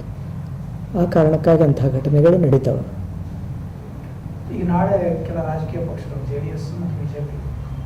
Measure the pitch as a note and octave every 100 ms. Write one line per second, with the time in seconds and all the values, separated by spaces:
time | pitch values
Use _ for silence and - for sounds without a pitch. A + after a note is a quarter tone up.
0 | - - - - - - - - - F3
1 | F3 F3 D#3 D#3 E3+ D#3+ D#3 C#3 C#3 C3
2 | C#3+ D3 D#3+ F3+ D#3 C3+ B2+ - - -
3 | - - - - - - - - - -
4 | - - - - - - F3+ F3 G3 G3
5 | E3+ E3 - E3 D#3 D#3 - E3+ - D3+
6 | - - - C#3+ D3+ D#3 D#3+ - F3 D#3
7 | D3+ D3 D3 - - - - -